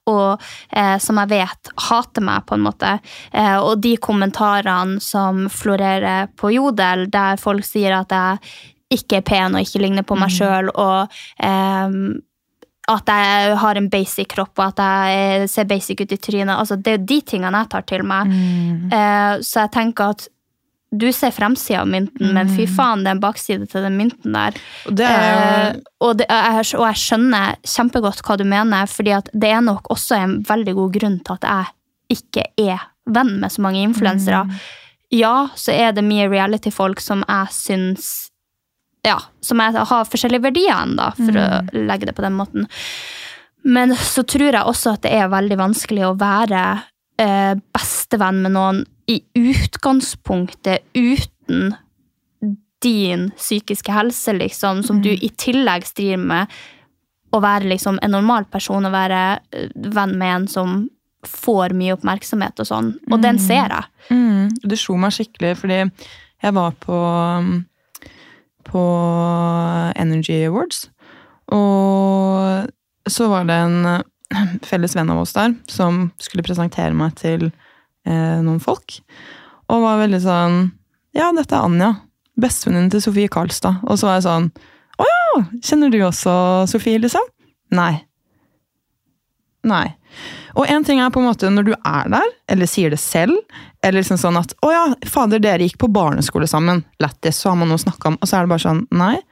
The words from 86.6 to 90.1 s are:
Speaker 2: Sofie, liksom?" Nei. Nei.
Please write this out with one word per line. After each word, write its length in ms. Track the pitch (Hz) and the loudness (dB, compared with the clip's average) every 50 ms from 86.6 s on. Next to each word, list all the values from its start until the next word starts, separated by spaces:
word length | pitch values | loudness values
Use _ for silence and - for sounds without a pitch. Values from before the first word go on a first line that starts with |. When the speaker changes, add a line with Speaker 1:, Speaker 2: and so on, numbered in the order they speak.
| 190 175 | 2 2
Speaker 2:
Sofie, 300 | - 220 - 233 220 220 | 0 0 0 2 2 2
liksom?" 240 | 233 240 - 359 494 494 _ _ _ _ _ _ _ _ | 2 0 0 0 -2 -4 _ _ _ _ _ _ _ _
Nei. 320 | 190 180 175 170 156 156 - _ _ _ _ _ _ _ _ _ _ _ _ _ _ _ _ _ _ _ _ _ _ _ _ _ _ _ _ _ _ _ - | 0 2 2 2 0 -4 -6 _ _ _ _ _ _ _ _ _ _ _ _ _ _ _ _ _ _ _ _ _ _ _ _ _ _ _ _ _ _ _ -2
Nei. 320 | 220 196 160 - - - _ _ _ | 0 2 2 0 -2 -6 _ _ _